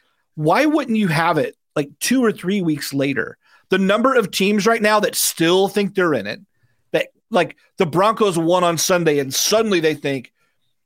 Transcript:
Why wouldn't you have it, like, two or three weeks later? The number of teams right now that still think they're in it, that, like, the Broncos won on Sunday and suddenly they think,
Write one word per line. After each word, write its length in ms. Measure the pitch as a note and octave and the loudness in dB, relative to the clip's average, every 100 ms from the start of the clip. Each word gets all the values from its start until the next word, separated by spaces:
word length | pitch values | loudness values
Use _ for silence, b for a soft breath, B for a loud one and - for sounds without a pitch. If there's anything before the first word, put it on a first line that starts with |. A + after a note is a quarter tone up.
| _ _ _ | _ _ _
Why 300 | - D3+ G#3 | -4 0 2
wouldn't 320 | D4+ D4+ B3 A3 | 2 0 0 0
you 120 | G3 | 0
have 280 | D3+ E3+ D#3 | 0 0 0
it, 200 | B2 - _ | -2 -6 _
like, 140 | D#3 C#3 - | -6 -6 -6
two 240 | - C4 | -2 0
or 80 | A3+ | 0
three 300 | - F3 G3+ | -2 -4 -2
weeks 320 | E3+ C#3+ - | -2 -4 -4
later? 440 | C#3 C#3 C3 - - b b b | -4 -2 -4 -6 -10 b b b
The 100 | F#3 | 0
number 380 | F#3+ G#3+ B3+ | 2 2 2
of 160 | B3+ G3+ | 2 0
teams 340 | - G3 G#3 | 0 0 2
right 160 | G3+ A3+ | 2 2
now 200 | G#3 G#3+ | 2 2
that 140 | G3+ | 0
still 520 | - - - E3 F#3 G3 | -2 -4 0 2 2 2
think 260 | G#3 G3+ | 0 -2
they're 200 | G3 F3 | 0 0
in 120 | B2+ | 0
it, 140 | G2+ - - _ _ _ _ | -4 -12 -16 _ _ _ _
that, 160 | D#3+ - _ - | -4 -4 _ -4
like, 280 | F#3+ D#3+ - _ - | -2 -2 -6 _ -4
the 80 | |
Broncos 520 | F3 D#3+ G#3 G#3+ G#3 E3+ | -2 2 2 2 0 0
won 260 | E3 F3+ | 2 2
on 140 | F3 D#3+ | 2 0
Sunday 420 | - F3+ D#3+ D3 | 0 2 2 0
and 140 | C3+ | -2
suddenly 480 | C3 - G#3+ A3 F3+ | -4 0 0 0 0
they 120 | D#3 | 0
think, 380 | D3+ C#3+ C3+ A#2 _ _ _ _ _ | -2 -6 -6 -10 _ _ _ _ _